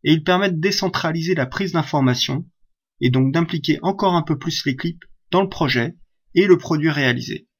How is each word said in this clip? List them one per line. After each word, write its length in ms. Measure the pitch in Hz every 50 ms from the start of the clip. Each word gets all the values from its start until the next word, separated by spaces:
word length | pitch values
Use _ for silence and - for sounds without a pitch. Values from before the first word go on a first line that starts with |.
| -
et 100 | 147 160
il 100 | 160 156
permet 260 | 175 180 185 202 196
de 100 | 175 156
décentraliser 760 | 160 202 196 - 202 175 - - - 165 156 165 160 175 185
la 100 | 151 131
prise 280 | 131 - - 196 175 165
d'information 760 | 165 147 - - 147 135 127 123 123 - - 135 147 175 - _ _ _ _ _ _ _ _ _ _
et 80 | 135 127
donc 240 | 123 127 131 135 135
d'impliquer 460 | 170 170 165 - 160 - - 147 - -
encore 320 | 185 196 196 208 190 180
un 80 | 170 160
peu 160 | - 156 131
plus 260 | - 170 156 - -
l'équipe 380 | 147 131 131 - 170 170 - - - - _ _ _
dans 120 | - 180
le 80 | 196 196
projet 480 | - - 165 - - 123 117 - - _ - _ _ _ _ _ -
et 140 | 165 196
le 100 | 202 175
produit 320 | - - - 165 151 147 160
réalisé. 580 | 147 147 139 127 123 127 117 - 110 - _ _ _